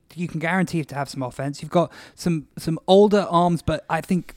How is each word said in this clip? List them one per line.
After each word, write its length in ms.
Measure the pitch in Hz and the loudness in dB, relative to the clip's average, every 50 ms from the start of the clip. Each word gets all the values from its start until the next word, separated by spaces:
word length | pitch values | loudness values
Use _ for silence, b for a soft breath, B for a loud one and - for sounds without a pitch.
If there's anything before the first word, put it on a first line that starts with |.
| _ _ - | _ _ -10
you 120 | 160 175 160 | -8 -8 -6
can 140 | - 160 | -6 -4
guarantee 420 | 151 165 175 190 185 175 - 170 151 | -4 -2 0 0 0 0 -2 -4 -6
to 120 | - 131 | -6 -6
have 120 | 135 143 - | -8 -8 -8
some 160 | - 139 131 | -8 -8 -10
offense. 380 | 123 - - 135 143 143 - | -8 -8 -8 -8 -8 -8 -10
You've 100 | - 151 | -8 -2
got 220 | - 180 165 - B B B B B | 0 0 0 0 B B B B B
some, 320 | - - 180 170 160 139 - _ - | -6 -4 -2 -2 -2 -4 -8 _ -10
some 200 | - - 160 160 - - | -6 -6 -6 -4 2 4
older 380 | 185 196 208 208 196 208 180 - | 6 6 6 6 4 2 0 2
arms, 320 | 170 170 175 175 175 160 | 2 2 4 4 2 0
but 240 | - - 156 151 - - | -2 -2 -4 -4 -4 -4
I 120 | 160 160 | -4 -4
think 340 | 151 - 190 180 - - - | -2 -2 -2 -2 -2 -6 -12